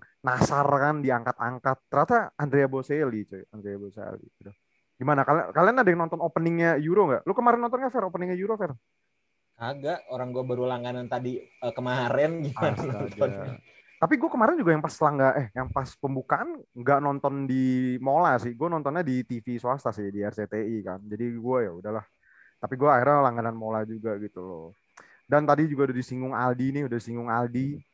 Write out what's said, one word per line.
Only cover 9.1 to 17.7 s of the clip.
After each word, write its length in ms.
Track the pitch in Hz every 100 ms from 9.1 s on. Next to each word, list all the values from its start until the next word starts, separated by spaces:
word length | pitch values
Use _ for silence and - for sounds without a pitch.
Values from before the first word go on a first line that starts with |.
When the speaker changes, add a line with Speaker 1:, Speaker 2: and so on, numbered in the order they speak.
| _ _ _ _
Speaker 2:
Kagak, 560 | - 117 143 143 175 -
orang 240 | 127 127
gue 100 | 123
baru 220 | 127 123 127
langganan 400 | 123 123 123 123
tadi, 320 | 123 127 127
eh, 340 | - - 123 127
kemarin, 640 | 123 127 123 127 151 165
gimana 320 | 143 120 151
Speaker 1:
Astaga. 260 | - 135 107 -
Speaker 2:
nontonnya? 400 | - 139 98 113 - _ _ _ -
Speaker 1:
Tapi 120 | 165 240
gue 80 | 330
kemarin 300 | 269 220 349
juga 140 | 170 156
yang 80 |
pas 120 | 151 -
langga-, 400 | 151 143 135 139
eh, 80 | 113
yang 160 | 127 131
pas 180 | - 127 -
pembukaan 600 | 139 135 - 156 294 311 -
nggak 260 | 123 127 139
nonton 460 | 143 139 139 139 135
di 480 | 131 131